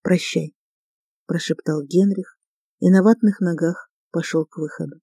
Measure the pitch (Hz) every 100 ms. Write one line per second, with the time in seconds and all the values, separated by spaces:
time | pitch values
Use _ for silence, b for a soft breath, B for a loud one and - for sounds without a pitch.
0 | - 175 - 175 156 _ _ _ _ _
1 | _ _ - 165 - 160 - 156 143 170
2 | 202 190 - _ _ _ _ _ 185 190
3 | 196 226 214 196 180 165 170 175 - _
4 | _ 170 - 165 156 - 151 - 151 160